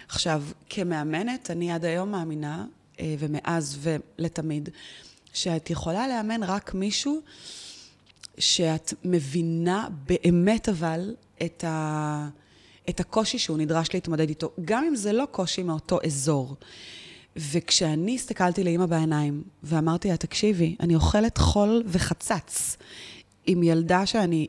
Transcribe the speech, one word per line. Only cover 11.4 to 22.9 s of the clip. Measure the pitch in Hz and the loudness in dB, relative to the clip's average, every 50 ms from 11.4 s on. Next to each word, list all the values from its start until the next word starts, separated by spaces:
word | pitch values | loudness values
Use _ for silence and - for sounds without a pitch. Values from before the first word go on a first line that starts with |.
את | 175 165 - - - | -6 -6 -6 -6 -4
ה-, | 165 160 160 156 151 151 151 151 151 151 147 147 147 147 - _ _ _ - - - - _ _ - | -4 -2 -2 -2 -2 -2 -2 -2 -2 -2 -4 -6 -8 -10 -16 _ _ _ -20 -20 -20 -20 _ _ -4
את | 175 - | -4 -4
הקושי | 170 - - 226 220 - - 247 | -4 0 0 0 2 2 0 -2
שהוא | - - 156 156 | -2 -2 0 0
נדרש | 156 151 160 165 160 - - | 0 2 2 0 0 0 -2
להתמודד | 180 - 175 160 151 160 151 | -4 -2 -2 0 0 0 0
איתו, | 151 - 165 - - 185 170 | -2 -4 -6 -6 -6 -6 -2
גם | 160 214 247 302 | 0 0 2 2
אם | 330 294 | 0 0
זה | 220 196 208 | 0 0 0
לא | 214 240 285 277 | 2 0 0 0
קושי | - - 180 165 - 190 | -2 -2 -2 -2 -2 -2
מאותו | 180 175 156 156 - - 180 - - | -2 -2 -2 -4 0 0 0 0 2
אזור. | 160 139 139 135 160 151 139 127 135 139 - - - - - - - - - - - - - - _ - | 0 -2 0 2 2 2 2 0 -4 -8 -14 -18 -20 -20 -20 -18 -18 -18 -18 -18 -20 -20 -20 -20 _ -10
וכשאני | - 156 143 147 170 - - - - 185 156 151 156 175 220 262 | -10 -6 -2 -2 -2 0 2 2 2 2 2 0 0 0 -2 -2
הסתכלתי | 254 - - 220 - 185 180 170 202 190 | -4 -4 -6 -2 0 2 2 2 2 2
לאמא | 170 165 175 185 | 2 2 2 2
בעיניים | 165 170 160 160 160 151 147 147 147 143 147 - - - _ | 2 2 2 2 2 2 2 0 0 -2 -4 -8 -12 -16 _
ואמרתי | - 147 165 156 156 165 165 175 - 196 | -4 0 0 2 2 2 2 2 2 0
לה, | 170 | 0
"תקשיבי, | 160 - - - - 214 214 202 170 170 165 170 - | 0 -2 -4 0 2 2 4 4 4 2 2 2 2
אני | 170 170 165 | 2 4 6
אוכלת | 156 170 165 - 208 220 233 - - | 6 6 6 6 4 4 2 2 4
חול | - - - 208 202 214 226 233 233 | 4 4 6 6 4 6 4 2 2
וחצץ | 196 165 185 - - 160 - - - 214 156 - - - - - - - - - - | 2 0 0 0 0 -2 -4 -2 -2 -2 -2 -4 -4 -4 -2 -2 -2 -4 -6 -12 -18